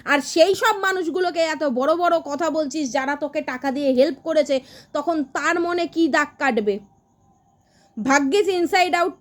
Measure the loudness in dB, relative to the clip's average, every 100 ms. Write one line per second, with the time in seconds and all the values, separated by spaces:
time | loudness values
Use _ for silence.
0 | -2 -2 0 4 4 4 0 0 -2 -2
1 | -4 -2 -2 0 -2 -2 -2 0 0 2
2 | 2 0 -2 -4 -2 -2 -4 -4 -4 -4
3 | -4 -4 -6 -6 -8 -6 -4 -2 0 4
4 | 2 0 -2 0 0 -2 -4 -20 -8 -4
5 | -2 -2 -4 -2 -2 0 0 -2 -2 0
6 | 2 2 0 -2 -2 0 -2 -4 -8 _
7 | _ _ _ _ _ _ _ _ _ -8
8 | 2 2 4 2 2 0 2 2 2 2
9 | 0 -4